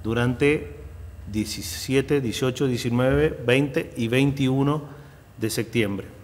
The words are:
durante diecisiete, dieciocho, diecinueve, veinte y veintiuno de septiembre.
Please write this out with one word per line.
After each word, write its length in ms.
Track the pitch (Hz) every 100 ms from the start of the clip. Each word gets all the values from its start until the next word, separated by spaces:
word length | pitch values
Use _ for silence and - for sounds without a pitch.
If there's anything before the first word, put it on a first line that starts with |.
durante 720 | 107 113 123 123 143 143 - - - - - - -
diecisiete, 880 | 107 104 - - - - 135 131 147
dieciocho, 480 | 120 - 131 123 143
diecinueve, 720 | 120 123 120 131 139 151 - 123
veinte 480 | 131 143 151 - -
y 120 | 113
veintiuno 720 | 127 139 139 131 135 139 151 147 - - - - -
de 120 | 110
septiembre. 580 | - 110 120 104 98 92 -